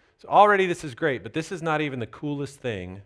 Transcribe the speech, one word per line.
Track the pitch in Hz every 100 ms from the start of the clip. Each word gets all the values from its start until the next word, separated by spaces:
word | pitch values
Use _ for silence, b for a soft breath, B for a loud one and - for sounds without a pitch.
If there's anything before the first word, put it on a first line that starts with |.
| _ _
So | -
already | 165 208 202 190
this | 170
is | 151 117
great, | 160 123
but | 107
this | 156 160
is | 185
not | 160 151
even | 151 127
the | 110
coolest | - 151 143 139 -
thing | 127 104 90 95